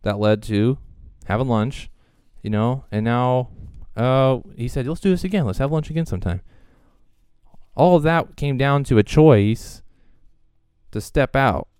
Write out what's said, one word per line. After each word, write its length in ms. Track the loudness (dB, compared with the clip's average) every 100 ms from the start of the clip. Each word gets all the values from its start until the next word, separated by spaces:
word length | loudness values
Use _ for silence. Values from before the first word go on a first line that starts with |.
That 160 | -4 0
led 220 | 0 0
to 340 | 0 0 0 -2 -8 -20 -20 -20 -4
having 220 | -2 0
lunch, 420 | 0 -2 -6 -16 -20 _ _ _ -12
you 80 | -4
know, 360 | -2 0 -4 -6
and 120 | -4
now, 460 | -2 0 0 -2 -4 -12 -20 -18 -14 -4
uh, 420 | 0 2 2 0 -6 -10
he 120 | -6
said, 200 | -6 -6
"Let's 140 | -2
do 80 | 0
this 140 | 0
again. 220 | 0 -2 -2
Let's 140 | -2
have 120 | -2
lunch 180 | -2 -4
again 160 | -6 -4
sometime." 360 | -4 -4 -6 -8 -20 -20 _ _ _ _ _ _ _ -20 -20 -16 0
All 220 | 4 4
of 60 |
that 340 | 4 0 -2 -6
came 200 | -4 0
down 280 | 2 0 2
to 120 | 2
a 60 |
choice 760 | 4 6 6 6 4 -2 -8 -20 -20 _ _ _ -20 _ _ _ _ _ -10
to 100 | -10
step 340 | -4 0 0 2
out 320 | 2 0 -6